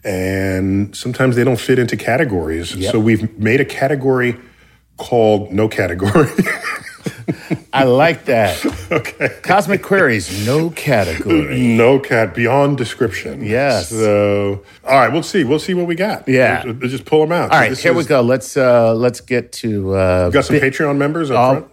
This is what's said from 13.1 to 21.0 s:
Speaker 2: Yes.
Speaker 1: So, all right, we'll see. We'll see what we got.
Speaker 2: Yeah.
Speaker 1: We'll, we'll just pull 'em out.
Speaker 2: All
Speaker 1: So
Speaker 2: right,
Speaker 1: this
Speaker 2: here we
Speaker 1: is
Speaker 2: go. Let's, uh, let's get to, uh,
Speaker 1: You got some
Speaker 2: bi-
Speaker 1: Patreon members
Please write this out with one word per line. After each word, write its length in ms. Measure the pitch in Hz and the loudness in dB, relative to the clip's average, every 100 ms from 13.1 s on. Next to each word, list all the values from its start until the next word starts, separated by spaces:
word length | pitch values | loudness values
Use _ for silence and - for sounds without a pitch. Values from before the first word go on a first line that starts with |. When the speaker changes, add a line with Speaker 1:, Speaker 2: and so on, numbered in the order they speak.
| - - 139 113 | -4 -10 -10 -4
Speaker 2:
Yes. 440 | 113 139 113 85 | -2 0 0 -2
Speaker 1:
So, 760 | 113 107 104 104 101 101 98 - - | -2 2 2 2 0 -2 -4 -10 -16
all 140 | - 135 | 0 4
right, 120 | 120 | 4
we'll 80 | 143 | 0
see. 220 | - 202 | -2 -2
We'll 160 | 127 151 | 0 0
see 160 | - 180 | 0 -4
what 100 | 175 | -2
we 80 | |
got. 340 | 165 196 - - | -2 -4 -4 0
Speaker 2:
Yeah. 360 | 127 123 85 123 | 2 2 0 -4
Speaker 1:
We'll, 80 | |
we'll 160 | 117 123 | -6 -6
just 160 | 131 - | -6 0
pull 160 | 156 | 2
'em 100 | 156 | 2
out. 200 | 175 190 | 0 2
Speaker 2:
All 60 | 165 | 2
Speaker 1:
So 20 | |
Speaker 2:
right, 100 | 113 | 2
Speaker 1:
this 140 | 127 | 0
Speaker 2:
here 100 | - | 0
we 60 | 175 | 0
Speaker 1:
is 80 | 135 | 2
Speaker 2:
go. 140 | 143 | 2
Let's, 360 | 120 131 - - | 2 0 -2 0
uh, 380 | 127 120 113 113 | 4 4 4 2
let's 260 | 123 113 | 0 -2
get 300 | - 127 117 - | -4 -4 -4 -8
to, 320 | 117 104 95 98 | -6 -4 -2 0
uh, 300 | 92 92 90 | 2 2 2
Speaker 1:
You 60 | |
got 120 | 143 135 | 2 2
some 120 | 151 | 2
Speaker 2:
bi- 80 | 135 | 0
Speaker 1:
Patreon 320 | 131 151 | -2 -2
members 320 | 143 | 0